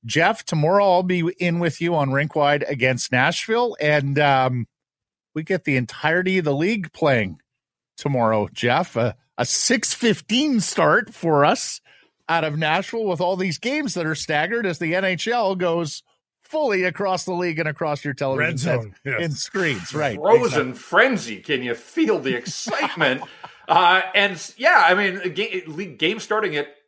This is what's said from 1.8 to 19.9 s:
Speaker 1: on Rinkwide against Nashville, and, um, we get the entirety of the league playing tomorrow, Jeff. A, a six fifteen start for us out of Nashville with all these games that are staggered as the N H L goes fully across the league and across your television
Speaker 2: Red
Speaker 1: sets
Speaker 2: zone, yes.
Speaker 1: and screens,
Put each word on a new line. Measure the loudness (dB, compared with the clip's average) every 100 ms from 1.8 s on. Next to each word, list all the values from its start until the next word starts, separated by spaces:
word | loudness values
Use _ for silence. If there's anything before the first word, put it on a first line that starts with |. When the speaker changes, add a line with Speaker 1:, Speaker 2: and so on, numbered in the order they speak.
| -2 0
Speaker 1:
on | 2
Rinkwide | 0 0 2 4 2 0
against | 0 0 0 0
Nashville, | 2 2 0 -2 0 0 0
and, | 2 2 2 2
um, | 4 4 2 -2 -6 _ _ _ _ _ _
we | -10
get | -4 -4
the | 0 0
entirety | -2 -4 0 0 2 0
of |
the | 0
league | 0 0 -2 -6
playing | -2 2 2 0 -8 _ _ _ _ _ -8
tomorrow, | -4 0 2 2 -2
Jeff. | -4 0 0 -2 -2
A, | -2 -4 _ -6
a | -2
six | -2 0 0 0
fifteen | 0 0 0 -2 0 2 0
start | 0 2 4 4 0
for | -6 0 4 4
us | 2 -4 -10 _ _ _ _ -2
out | 0
of | 0 -2
Nashville | 0 0 -2 -4 -2
with | 0
all | -2 -2
these | -4 -4
games | -4 -2 -4
that | -4 -4
are | -4
staggered | -2 -2 0 -2 -4
as | -4
the | -2
N | -2 -2
H | -2 -2
L | -2 -2 0
goes | 0 0 -4 -8 _ _ _ _
fully | _ -2 0 0
across | -2 -2 -2 -2
the | -4
league | -4 -4 -4
and | -6
across | -4 -4 -4
your | -6
television | -4 -4 -2 -2
Speaker 2:
Red | -2
Speaker 1:
sets | -2 -2
Speaker 2:
zone, | -4 -14 -8
yes. | -4
Speaker 1:
and | -4
screens, | -6 -6 -2 -2 -2 -6